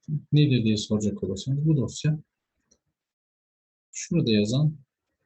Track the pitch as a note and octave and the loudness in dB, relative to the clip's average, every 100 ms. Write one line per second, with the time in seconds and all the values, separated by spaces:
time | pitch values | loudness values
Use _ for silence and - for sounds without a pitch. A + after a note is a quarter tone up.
0 | - D3 - D3+ C#3 B2 A2 G#2 - G#2 | -8 -8 0 2 4 4 2 0 -2 -2
1 | G2+ - F#2 F#2+ C3 C#3+ D#3 C#3+ G#2+ - | -2 -4 -6 -6 -6 -2 0 0 0 -4
2 | D3+ D#3 - _ _ _ _ _ _ _ | -4 -4 -8 _ _ _ _ _ _ _
3 | _ _ _ _ _ _ _ _ _ - | _ _ _ _ _ _ _ _ _ -16
4 | - E3+ A#2 G#2 G#2 C3 D#3 - _ _ | -2 0 2 2 2 2 0 -2 _ _
5 | _ _ | _ _